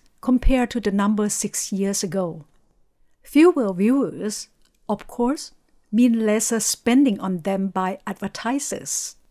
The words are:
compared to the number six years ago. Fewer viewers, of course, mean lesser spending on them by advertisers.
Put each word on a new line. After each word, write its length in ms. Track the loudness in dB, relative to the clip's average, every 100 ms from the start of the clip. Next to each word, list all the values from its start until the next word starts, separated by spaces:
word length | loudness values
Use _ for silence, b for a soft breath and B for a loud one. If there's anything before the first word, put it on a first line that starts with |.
| _ -8
compared 500 | 0 2 4 2 0
to 100 | -2
the 120 | -2
number 360 | 0 0 0 -2
six 440 | -2 -6 -6 -6
years 320 | -4 -2 -2
ago. 400 | -4 -4 -4 -6 -16 _ _ _ _ _ _ _
Fewer 500 | 0 6 6 6 -2
viewers, 760 | 2 2 2 0 -4 -8 -8 -14 _ _ _ -8
of 180 | -8 -8
course, 460 | -4 -2 -2 -8 _ _ _ -4
mean 340 | 2 4 4
lesser 360 | 2 2 0 -2
spending 580 | -2 -2 2 4 4 2
on 200 | -4 -4
them 300 | -2 -2 -2
by 300 | -2 -4 -4 -10
advertisers. 1080 | -8 -8 -6 -4 -4 -4 -8 -8 -8 -8 -14 _